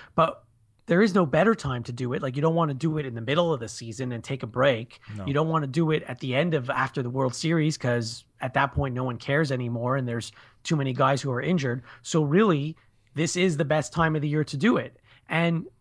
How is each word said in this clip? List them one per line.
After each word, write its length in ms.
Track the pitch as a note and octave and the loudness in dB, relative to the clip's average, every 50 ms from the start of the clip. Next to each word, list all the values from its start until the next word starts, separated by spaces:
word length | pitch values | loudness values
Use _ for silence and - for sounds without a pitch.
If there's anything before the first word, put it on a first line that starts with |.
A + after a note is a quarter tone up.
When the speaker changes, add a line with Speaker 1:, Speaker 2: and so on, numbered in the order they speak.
| - - _ | -20 -4 _
Speaker 1:
But 260 | F3 D#3+ E3 - - _ _ _ _ _ _ _ _ _ | 2 2 2 0 -4 _ _ _ _ _ _ _ _ _
there 160 | - E3+ F3+ A3 | 2 4 4 4
is 120 | G#3 F3 | 6 4
no 120 | G3+ F3 | 4 2
better 280 | C3+ C#3+ D#3 F#3 A3+ A3 | 4 4 4 4 4 4
time 280 | A3 - C#3 B2+ A#2+ A2 | 2 0 -4 -4 -4 -6
to 80 | - A#2+ | -6 -6
do 200 | A#2+ B2+ A#2+ B2+ | -6 -4 -4 -4
it. 100 | - C#3+ | -4 -4
Like, 140 | C3 B2 | -4 -2
you 60 | D3 D3+ | 0 2
don't 120 | D#3+ E3 | 2 4
wanna 200 | E3+ E3 D3+ C#3 | 2 2 0 0
do 240 | B2 D#3 E3 D#3 D#3 | 0 -2 -2 -2 -2
it 80 | C#3 | -4
in 80 | C3 A#2 | -6 -8
the 60 | A#2 | -6
middle 320 | A2+ A#2+ C#3+ E3+ F3 E3 D#3 | -4 0 2 2 2 2 0
of 80 | A#2+ | -2
the 80 | A2+ G#2 | -6 -8
season 440 | - - A#2+ A2+ G#2 A#2+ C3 B2 A#2+ | -10 -12 -12 -10 -8 -8 -6 -6 -6
and 100 | A2+ - | -8 -8
take 200 | - C#3 - - | -8 -8 -8 -8
a 40 | |
break. 540 | A2 - B2 C3+ C#3+ B2 A2+ A#2+ - - - - - G#2+ | -6 0 2 2 2 2 0 -2 -10 -16 -20 -16 -14 -12
Speaker 2:
No. 100 | G#2+ F#2+ | -8 -4
Speaker 1:
You 80 | A#2 C3+ | -2 0
don't 140 | D3 D#3+ D#3+ | 0 0 2
wanna 180 | D#3+ D#3+ D3 | 0 0 -2
do 240 | C3+ B2 D#3+ E3+ D#3 | -2 0 0 2 2
it 120 | D#3 - - | 0 0 -2
at 160 | - - - | -6 -10 -8
the 140 | - B2+ B2+ | -6 -2 0
end 200 | C3+ E3 F3 D3+ | 0 0 2 0
of, 160 | C#3+ B2 C3 | -2 -2 -2
after 320 | C3 B2+ C3 B2+ - D3 B2 | -2 -2 -2 -2 -2 -4 -4
the 80 | A#2+ | -4
World 240 | B2+ C3+ C3+ B2+ - | -2 -2 -2 -2 -2
Series, 420 | - - D#3 E3+ D#3+ D3+ D#3 D3 | -2 -2 0 2 2 2 0 0
'cause 480 | - - B2 A#2+ A#2+ A#2 A2+ A#2 - - _ _ - | 0 0 0 0 0 -2 -4 -8 -12 -18 _ _ -10
at 140 | C3+ B2+ - | -6 -2 0
that 180 | C#3 C#3 C3+ - | 2 2 2 0
point, 220 | D3 C#3+ C3 A#2+ | -2 -2 -2 -2
no 100 | B2 C3 | -4 -4
one 140 | B2+ A#2 A2 | -4 -6 -6
cares 320 | - - C#3 D3+ D#3+ C3+ | -2 0 2 2 2 2
anymore 460 | C3+ B2 B2 A#2+ A#2+ A2+ A#2 B2 C#3 | 0 -2 -2 -4 -4 -2 -2 0 0
and 100 | C3+ B2+ A#2+ | 0 -2 -2
there's 240 | A#2 A#2 - - - - - - _ _ - | -4 -4 -6 -8 -12 -18 -20 -20 _ _ -4
too 140 | - E3 | -2 0
many 160 | D3 C3+ C3 B2 | 0 0 0 0
guys 300 | B2+ C#3 C3 C#3 B2+ - | 2 2 2 2 2 0
who 80 | C3+ | -2
are 120 | A#2+ B2 C#3 | -4 -2 0
injured. 400 | D#3 F#3 E3 C#3 B2 A#2+ C3 - - - - - | 0 0 0 0 -2 -4 -4 -6 -12 -20 -18 -6
So 200 | - - D#3+ D3+ | -2 0 2 2
really, 540 | C#3 D3+ G3 A3+ G3+ D#3+ C#3 C#3+ D#3 D#3+ - _ _ _ _ _ _ - | 4 4 4 4 4 4 2 0 -4 -8 -12 _ _ _ _ _ _ -4
this 220 | C#3 E3 - - | -2 -2 -2 0
is 200 | F3+ F#3 F#3+ D#3 | 2 2 2 2
the 80 | C#3+ D#3+ | 0 0
best 280 | C3+ D#3 D#3 C#3+ - - | 0 0 0 0 -2 0
time 220 | E3+ D#3+ D#3+ D#3 | 0 2 2 2
of 80 | D3+ C#3+ | 0 -2
the 60 | D3 | 0
year 160 | D3 D#3 D3 | 0 0 -2
to 120 | - - | -2 -2
do 200 | C3 E3 A#3 B3 | 0 2 2 2
it. 220 | C3+ A#2+ - - _ _ _ _ _ _ - | 2 0 -6 -10 _ _ _ _ _ _ -4
And 380 | - D#3+ E3+ E3+ E3+ D#3+ - - - _ | 0 0 2 2 0 -2 -4 -8 -14 _